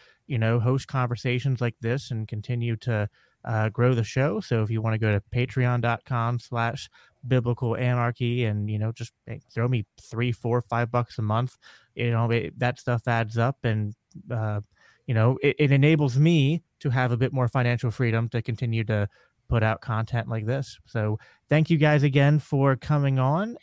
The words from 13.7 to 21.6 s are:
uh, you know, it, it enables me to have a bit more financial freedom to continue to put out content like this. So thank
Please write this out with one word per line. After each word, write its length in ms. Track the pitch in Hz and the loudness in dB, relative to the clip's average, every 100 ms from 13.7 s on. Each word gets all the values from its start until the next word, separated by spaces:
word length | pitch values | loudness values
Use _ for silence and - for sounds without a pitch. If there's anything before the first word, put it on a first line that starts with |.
| 107 104 - _ 170 185 | -2 -4 -8 _ -18 -8
uh, 300 | 117 107 104 - _ _ _ - | -6 -4 -4 -8 _ _ _ -2
you 80 | |
know, 240 | 110 117 131 | 2 4 4
it, 140 | 143 - | 0 2
it 120 | 143 | 4
enables 460 | 139 147 156 143 127 | 4 4 4 2 4
me 440 | 160 165 139 170 - _ | 4 4 2 0 -6 _
to 80 | 139 | -2
have 220 | 127 127 | 0 0
a 40 | 117 | 0
bit 160 | 131 | 0
more 140 | 131 120 | 0 0
financial 420 | 131 120 120 120 | 0 0 0 -2
freedom 380 | - 120 113 117 | -2 0 0 -2
to 120 | 117 | -4
continue 400 | - 110 120 113 | -4 -4 -2 -2
to 220 | 110 104 101 _ _ _ - | 0 0 -2 _ _ _ -2
put 140 | 117 | 0
out 180 | 110 - | 2 0
content 460 | - 110 113 117 117 | -4 -4 -2 -4 -4
like 160 | 113 110 | -4 -4
this. 320 | 139 135 - _ | -4 -6 -14 _
So 320 | 117 107 107 - _ - | -4 -2 -4 -8 _ 0
thank 180 | 151 | 2